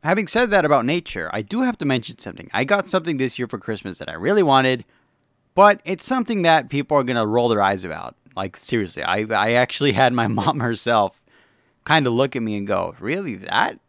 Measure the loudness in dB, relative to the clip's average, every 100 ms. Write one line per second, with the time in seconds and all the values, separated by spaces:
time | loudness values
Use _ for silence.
0 | 0 -2 0 0 2 2 4 4 4 -2
1 | -4 -8 -6 -6 -6 -2 -2 -2 -2 -2
2 | -4 -14 -14 -14 -8 -4 0 0 0 -2
3 | -2 -2 -2 -2 -8 -6 -8 -8 -8 -12
4 | -12 -4 0 2 4 4 4 0 -6 _
5 | _ _ _ _ _ 6 6 6 -2 -8
6 | -4 -4 -2 0 4 4 2 -6 0 0
7 | 0 -2 0 2 2 2 2 0 -6 -10
8 | -12 _ _ -10 -10 -10 -4 -4 -4 -6
9 | -2 -2 0 0 2 2 2 0 0 2
10 | 2 2 0 0 0 -2 -4 -4 0 2
11 | 0 _ _ _ _ _ _ _ 0 2
12 | 2 2 0 -2 -4 -4 -2 -2 -2 -6
13 | -6 -6 -6 -10 -2 0 0 -4